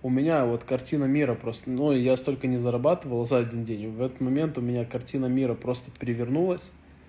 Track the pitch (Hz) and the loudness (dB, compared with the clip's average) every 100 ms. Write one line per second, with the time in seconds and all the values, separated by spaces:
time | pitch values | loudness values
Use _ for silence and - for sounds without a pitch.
0 | 127 127 151 156 120 117 - 127 - 151 | -2 0 2 2 2 0 -2 -4 -2 0
1 | 135 143 135 113 120 110 - 127 147 135 | 2 2 2 -2 -4 -8 -6 -2 2 2
2 | 123 127 135 135 131 123 123 120 139 180 | 4 2 2 0 0 2 2 4 4 2
3 | 135 120 117 127 117 117 113 107 110 110 | 0 -2 2 2 2 -2 -4 -6 -6 -4
4 | 127 127 127 135 156 135 120 123 117 123 | -4 -2 0 2 0 -2 -2 -2 -2 -6
5 | - 139 127 131 131 113 123 123 - - | -6 -2 0 2 2 0 -2 -4 -6 -8
6 | 117 117 120 147 180 180 - - - - | -4 -2 0 0 0 -2 -6 -20 -20 -20